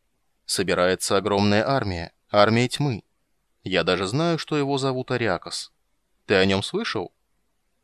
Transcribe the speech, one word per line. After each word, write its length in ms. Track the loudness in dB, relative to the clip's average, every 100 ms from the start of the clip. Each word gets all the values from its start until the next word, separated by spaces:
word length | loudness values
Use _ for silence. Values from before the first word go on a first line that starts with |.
| _ _ _ _
Собирается 720 | -6 -4 0 2 2 0 0 0
огромная 480 | 2 2 2 2 2
армия, 440 | -2 -2 -6 -10 _ _
армия 400 | 4 6 4 0
тьмы. 360 | -2 -4 -4 -10 _ _ _ _ _
Я 220 | -2 0
даже 220 | 2 0 0
знаю, 320 | 0 0 -2
что 180 | -4 -4
его 220 | -2 -2
зовут 340 | -2 -4 -4
Ариакос. 600 | -2 -2 -2 -6 -12 -12 _ _ _ _ _ 0
Ты 80 |
о 100 | 4
нём 200 | 4 2
слышал?» 480 | -2 -6 -4 -6 -8 -14 _ _ _ _ _ _